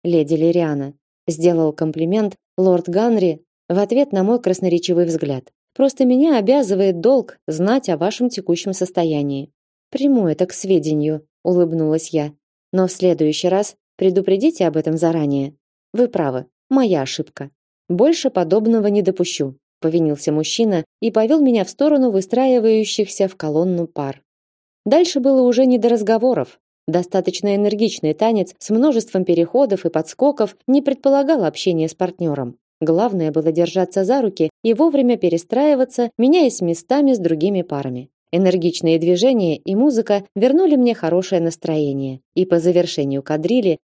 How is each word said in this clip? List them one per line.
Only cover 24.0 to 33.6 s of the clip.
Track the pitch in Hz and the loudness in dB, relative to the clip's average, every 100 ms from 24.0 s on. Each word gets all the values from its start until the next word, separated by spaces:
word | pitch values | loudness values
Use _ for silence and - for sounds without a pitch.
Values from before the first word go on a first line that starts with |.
| 139 135 _ _ _ _ _ _ - | -8 -10 _ _ _ _ _ _ 0
Дальше | 294 349 277 | 2 2 0
было | 254 262 | 2 4
уже | 247 233 262 | 4 4 2
не | 247 | 2
до | 240 | 2
разговоров. | 233 202 226 247 208 123 - _ _ - | 0 0 0 2 0 -4 -10 _ _ -4
Достаточно | 170 175 190 180 170 208 202 | -2 -2 -2 -2 -4 -2 0
энергичный | 208 208 220 - 156 | 0 0 -2 -2 -4
танец | 156 220 220 180 - | 0 0 0 -2 -8
с | - | -4
множеством | 220 294 233 220 190 180 | 0 2 0 -2 -2 0
переходов | 170 170 247 277 190 170 | 0 0 0 0 0 -2
и | |
подскоков | 156 160 - 277 285 208 - - | -4 -4 -2 0 0 -2 -4 -2
не | 277 | 0
предполагал | 277 262 277 277 277 311 | 0 -2 0 2 2 0
общения | 165 - 190 165 160 | -2 -2 -2 -2 -2
с | |
партнером. | - 180 185 170 143 123 - _ - | -4 -6 -4 -6 -4 -6 -12 _ -6
Главное | 156 165 226 196 156 | 0 0 0 -2 -2
было | 156 156 | -2 -2
держаться | 160 | 0